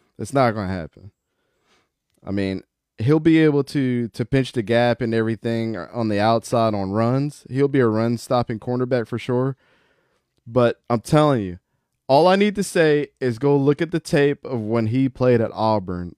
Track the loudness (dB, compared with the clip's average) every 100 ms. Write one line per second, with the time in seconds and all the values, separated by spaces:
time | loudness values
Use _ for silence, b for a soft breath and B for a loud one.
0 | _ -14 -4 0 0 0 -6 -6 -8 -16
1 | -20 _ _ _ _ _ _ _ _ _
2 | _ _ -8 -4 -4 -6 -10 _ _ _
3 | 0 2 4 4 4 2 -2 -4 -2 -2
4 | -6 -6 -2 -2 -2 -6 -2 0 2 0
5 | -2 -2 -2 -4 -4 -4 -4 -8 -10 -6
6 | -2 0 2 0 0 0 0 -2 -4 -2
7 | 0 0 -4 -8 -8 -2 0 2 2 2
8 | 0 -2 -2 -2 -2 -6 -6 -4 -2 -2
9 | -2 -8 -4 -2 -2 -6 _ _ _ _
10 | _ _ _ _ -4 0 2 0 _ -4
11 | 2 2 4 2 -2 -10 _ _ _ _
12 | 2 4 6 4 2 -2 -4 2 2 2
13 | -2 _ -4 -2 0 2 2 0 -2 -6
14 | -2 2 2 0 -6 -8 -2 -2 0 0
15 | -2 0 2 2 0 -2 0 0 -2 -8
16 | -8